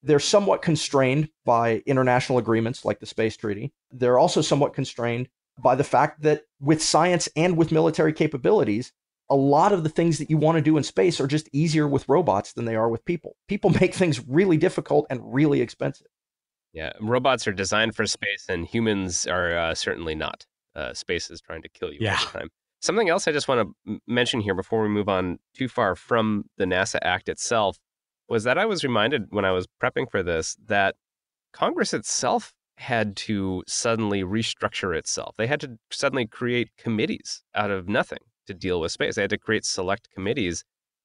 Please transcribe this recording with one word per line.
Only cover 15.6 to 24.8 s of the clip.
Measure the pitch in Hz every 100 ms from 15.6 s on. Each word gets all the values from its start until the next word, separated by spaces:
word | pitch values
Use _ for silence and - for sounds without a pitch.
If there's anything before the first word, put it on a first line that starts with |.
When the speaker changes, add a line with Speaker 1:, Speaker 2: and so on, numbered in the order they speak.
Speaker 1:
expensive. | 120 - 139 - _ _ _ _ _ _ _
Speaker 2:
Yeah, | 80 78 -
robots | 107 123 131 127 -
are |
designed | 95 95 107 113 -
for | 107
space, | - 101 101 -
and | 92
humans | 85 117 113 101 95 85 -
are, | 90 87 85
uh, | 82
certainly | 76 - - 82
not. | 78 78 - - _ _ -
Uh, | 67
space | 62 - 87 -
is | 82
trying | _ 82
to | 76
kill | _ 85
you | 73
all | 107
Speaker 3:
Yeah. | 95
Speaker 2:
the | - -
time. | - _ _ _
Something | - 190 202
else | 175 -
I |
just | 147 -
wanna | 127 104 - -
m-, | 104 -
mention | 120 120 127
here | 104
before | 92 95 113